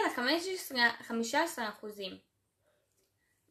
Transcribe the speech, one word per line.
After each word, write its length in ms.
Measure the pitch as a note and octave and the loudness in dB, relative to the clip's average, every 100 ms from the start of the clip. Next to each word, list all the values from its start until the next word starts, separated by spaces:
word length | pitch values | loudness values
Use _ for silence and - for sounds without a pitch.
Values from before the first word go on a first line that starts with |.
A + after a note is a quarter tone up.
| F#4 | 2
לחמש 360 | - B3 E4 F4+ | 2 2 2 0
עשרה, 360 | F#4 - C4 A#3 - | -4 -4 2 2 2
חמישה 400 | - A#3 A#3 C#4+ | -4 -2 2 2
עשר 200 | E4 D4 A3 | 2 0 -6
אחוזים. 500 | G#3 G#3+ G3+ F#3+ F#3+ _ _ _ _ _ _ _ _ _ _ _ _ _ | -6 -12 -10 -10 -12 _ _ _ _ _ _ _ _ _ _ _ _ _